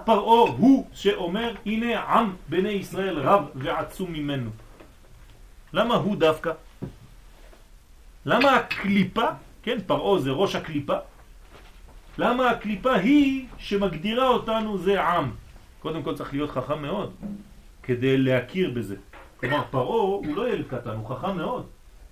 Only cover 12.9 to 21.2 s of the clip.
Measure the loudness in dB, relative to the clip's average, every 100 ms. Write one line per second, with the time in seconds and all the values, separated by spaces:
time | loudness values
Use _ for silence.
12.9 | 2 4 6 4 0 -6 -14 -4 -2 0
13.9 | -2 -2 0 2 2 0 -2 -2 -2 0
14.9 | 2 2 0 -2 -6 -16 -20 -20 -12 -8
15.9 | -6 -6 -6 -6 -4 -2 -4 -4 -4 -4
16.9 | -6 -6 -10 -12 -12 -14 -20 -20 -14 -4
17.9 | 0 2 4 4 2 0 -2 -2 -2 -6
18.9 | -10 -14 -20 -20 -10 -2 -2 -2 -2 0
19.9 | 2 2 0 -2 -2 -2 -2 -4 -8 -6
20.9 | -8 -8 -6